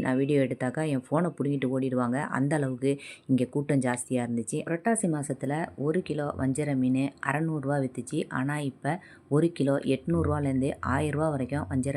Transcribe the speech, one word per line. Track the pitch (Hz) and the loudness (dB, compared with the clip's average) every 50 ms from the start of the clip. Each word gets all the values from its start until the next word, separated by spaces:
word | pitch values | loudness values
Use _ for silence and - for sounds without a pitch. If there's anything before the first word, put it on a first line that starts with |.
| - | 0
நான் | 127 131 127 | 2 2 2
வீடியோ | 139 139 147 139 135 | 2 4 4 4 4
எடுத்தாக்கா | 123 131 - 131 127 120 156 156 156 139 | 2 0 -2 -2 -2 -2 -2 -2 0 -2
என் | 127 127 | -2 0
ஃபோனை | - 139 156 180 170 - | 0 0 2 2 0 0
புடுங்கிட்டு | - 135 143 143 135 131 127 131 | -2 -2 0 0 0 0 0 0
ஓடிடுவாங்க, | 131 135 131 127 127 123 120 123 135 151 - - | 0 0 0 0 0 0 0 0 0 -2 -2 0
அந்த | 127 135 143 160 151 | 0 2 2 2 2
அளவுக்கு | 143 131 131 120 131 139 139 139 - - - - - - | 0 -2 -2 0 0 0 0 -2 -4 -12 -18 -8 -2 2
இங்க | 135 120 123 120 - | 2 2 2 0 -2
கூட்டம் | 143 143 - 147 135 123 | -2 0 2 2 2 2
ஜாஸ்தியா | 123 123 123 - - 131 123 120 | 2 0 -2 -2 -2 -2 0 0
இருந்துச்சு. | 117 120 117 113 - - 151 - - | 0 -2 -4 -2 -4 -4 -4 -2 -2
புரட்டாசி | 160 170 - 233 226 220 - 175 156 | -4 0 0 0 2 2 2 0 0
மாசத்துல | 147 143 - 135 - - 131 143 156 170 - - - 131 | 0 -2 -4 -4 -4 -4 -2 -2 -2 -4 -4 -4 -2 -2
ஒரு | 151 160 185 175 - | 0 0 0 -2 -2
கிலோ | 151 147 147 147 - - | -2 -2 -2 -4 -2 0
வஞ்சர | 131 131 135 151 147 143 139 131 | 0 0 0 0 0 0 0 2
மீன் | 127 127 131 131 135 135 - - - - | 2 2 2 2 0 -2 -4 -4 -2 0
அறநூறுவா | - 151 165 165 156 151 135 135 143 143 135 | 0 2 0 0 -2 -2 -2 0 0 0 0
வித்துச்சு. | 127 - 131 117 - - 151 - - - 135 | -2 -4 -8 -8 -4 -4 -4 -4 -2 -2 -2
ஆனா | 131 143 147 151 147 135 | -2 -2 -2 -2 -4 -4
இப்ப | - - - 139 160 185 - - - - - - 139 | -6 -4 -4 -4 -4 -4 -6 -14 -20 -20 -4 0 2
ஒரு | 151 165 170 170 | 4 4 2 2
கிலோ | - 139 139 139 - - 131 135 | 2 2 2 2 2 2 0 0
எட்நூறுவாலேருந்து | 127 - - 170 165 156 147 147 151 143 139 135 131 131 143 - - - - | 0 0 0 0 2 2 2 2 2 0 0 2 2 0 0 -2 -2 -2 0
ஆயிரம் | 127 139 151 151 143 | 0 0 0 0 0
ரூபா | 143 156 160 147 | 0 0 0 0
வரைக்கும் | 131 131 123 143 147 - - | -2 -2 -2 -2 -4 -2 -2
வஞ்சர | 139 131 123 139 135 | -2 -2 0 0 0